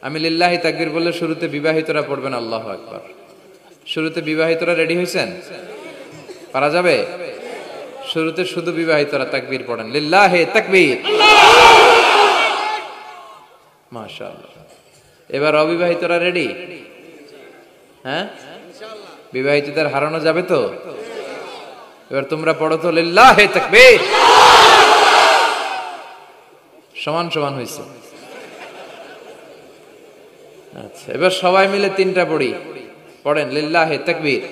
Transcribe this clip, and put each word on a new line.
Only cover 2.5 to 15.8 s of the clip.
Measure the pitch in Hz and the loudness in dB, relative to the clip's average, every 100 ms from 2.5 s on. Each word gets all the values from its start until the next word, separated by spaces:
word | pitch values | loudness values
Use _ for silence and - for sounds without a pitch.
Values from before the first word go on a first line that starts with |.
| 113 113 | -8 -8
আকবার। | 95 - - - - - - _ _ _ _ - | -14 -14 -18 -18 -20 -20 -20 _ _ _ _ -12
শুরুতে | 165 160 156 | -6 -6 -6
বিবাহিতরা | 151 156 160 165 170 | -6 -2 0 0 -2
রেডি | 170 160 170 | -2 0 -2
হইছেন? | 175 180 117 90 - 160 - - - - - - - - - | -2 -4 -6 -8 -16 -18 -18 -18 -18 -20 -20 -20 -20 -20 -8
পারা | 131 143 | -2 0
যাবে? | 165 180 131 - 180 180 - - - - - - - - | 0 2 0 -2 -8 -14 -14 -14 -16 -16 -16 -16 -16 -10
শুরুতে | 165 160 160 | -6 -4 -4
শুধু | 180 175 165 | -6 -6 -6
বিবাহিতরা | 165 160 151 147 143 | -6 0 0 0 -4
তাকবীর | 131 135 123 131 131 | -4 -6 -8 -10 -8
পড়েন, | 117 110 | -8 -6
লিল্লাহি | 131 151 180 202 175 160 | -6 0 4 4 4 2
তাকবীর। | 214 214 190 160 123 381 427 415 415 415 480 - - - 466 359 - - - - - - - - - - - - - _ _ _ _ _ | 0 2 2 4 0 -2 2 4 6 8 8 8 8 6 6 4 2 2 2 -2 -4 -6 -8 -12 -18 -20 -20 -20 -20 _ _ _ _ _
মাশাআল্লাহ। | 120 107 - 101 - - - - - _ _ _ _ _ | -18 -16 -14 -16 -16 -20 -20 -20 -20 _ _ _ _ _
এবার | 135 147 151 | -4 0 2
অবিবাহিতরা | 156 170 | 0 0